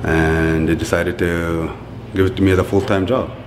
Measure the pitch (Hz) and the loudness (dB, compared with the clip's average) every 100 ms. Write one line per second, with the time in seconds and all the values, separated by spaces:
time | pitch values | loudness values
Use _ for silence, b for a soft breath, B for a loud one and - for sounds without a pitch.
0 | 82 80 80 80 80 80 80 78 - 85 | 0 2 2 2 2 2 2 0 0 0
1 | 87 87 87 85 85 82 82 - - - | -2 -2 -2 0 -2 -2 -4 -8 -12 -14
2 | - 90 92 92 95 92 90 101 95 98 | -8 0 0 2 2 4 2 0 2 0
3 | 95 127 82 - | 2 0 -2 -10